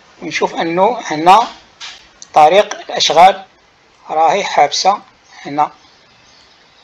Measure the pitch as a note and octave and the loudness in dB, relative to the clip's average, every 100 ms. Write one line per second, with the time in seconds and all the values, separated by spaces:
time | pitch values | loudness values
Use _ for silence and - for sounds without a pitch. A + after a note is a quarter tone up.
0 | _ - E3+ - G3+ C4 E3+ F3 G3+ - | _ -16 -12 -6 -6 -6 -6 -2 -2 -2
1 | - D3+ E3+ G#3 B3 - _ _ - - | -8 -2 4 4 2 -10 _ _ -20 -20
2 | _ _ - D#3 D3+ F#3+ G3+ - - - | _ _ -2 4 4 4 0 -6 -10 -6
3 | - D#3 F#3 G3 - _ _ _ _ _ | 0 4 4 4 -10 _ _ _ _ _
4 | - D#3 D#3+ F#3+ F3 - D3 - F#3+ G#3 | -8 -2 0 0 -2 0 0 0 -2 -4
5 | - _ _ - D#3+ D3 D3 _ _ _ | -8 _ _ -20 -10 -6 -6 _ _ _
6 | _ _ _ _ _ _ _ _ | _ _ _ _ _ _ _ _